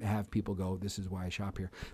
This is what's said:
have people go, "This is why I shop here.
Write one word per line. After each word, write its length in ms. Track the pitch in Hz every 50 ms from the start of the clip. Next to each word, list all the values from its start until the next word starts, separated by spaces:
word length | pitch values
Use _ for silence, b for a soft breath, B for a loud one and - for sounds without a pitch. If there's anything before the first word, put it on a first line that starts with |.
have 280 | 107 104 107 107 101 -
people 240 | - 110 101 - 101
go, 240 | 92 95 92 95 92
"This 220 | 95 101 - -
is 100 | 98 92
why 160 | 92 92 90
I 40 | 90
shop 280 | - - 104 98 - -
here. 140 | 98 90 B B B B